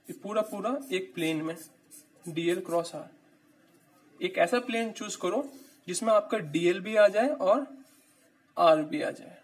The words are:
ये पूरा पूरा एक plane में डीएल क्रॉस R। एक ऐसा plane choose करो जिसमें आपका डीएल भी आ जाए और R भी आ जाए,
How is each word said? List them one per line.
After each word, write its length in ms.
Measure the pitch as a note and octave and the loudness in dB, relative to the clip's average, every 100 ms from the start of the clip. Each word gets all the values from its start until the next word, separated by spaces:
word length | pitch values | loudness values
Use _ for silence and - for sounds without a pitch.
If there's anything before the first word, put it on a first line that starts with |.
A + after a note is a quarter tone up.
| - | -18
ये 40 | |
पूरा 280 | - G3 G#3+ | -14 -4 -4
पूरा 340 | G#3+ G3+ A3 C#4+ - | -4 -4 -4 -4 -4
एक 220 | F#3 F#3 | -6 -6
plane 280 | F3 D#3+ D#3 | -4 -2 -2
में 140 | D#3+ E3+ - _ _ - - _ F3 | -4 -8 -14 _ _ -20 -20 _ -10
डीएल 300 | D#3+ E3+ F3+ | -4 -2 -2
क्रॉस 320 | F#3 E3+ E3 D3+ | -2 -2 -2 -8
R। 140 | - _ _ _ _ _ _ _ _ _ _ - | -14 _ _ _ _ _ _ _ _ _ _ -8
एक 180 | F3+ - | -4 0
ऐसा 220 | E3+ B3 | 2 2
plane 300 | B3 A3+ A3+ | 0 -4 -4
choose 240 | G#3+ G#3 - | -6 -10 -6
करो 300 | F3+ A3+ C#4+ - - _ - | -2 -2 -4 -10 -20 _ -10
जिसमें 240 | F3+ A3+ | -4 2
आपका 240 | G#3 G#3 G#3+ D#3 | 2 2 -2 -2
डीएल 300 | D#3 F3 F#3+ | 0 2 0
भी 140 | G3 A3 | 0 4
आ 120 | G3+ | 6
जाए 200 | G#3 C4+ | 6 2
और 380 | D4 F#3+ B3+ C#4 - - _ _ _ _ _ _ - | 2 2 2 0 -10 -20 _ _ _ _ _ _ 4
R 240 | E3+ D#3 | 6 6
भी 180 | D3+ D3+ | 2 -4
आ 80 | - | -4
जाए, 260 | - - - | -8 -14 -20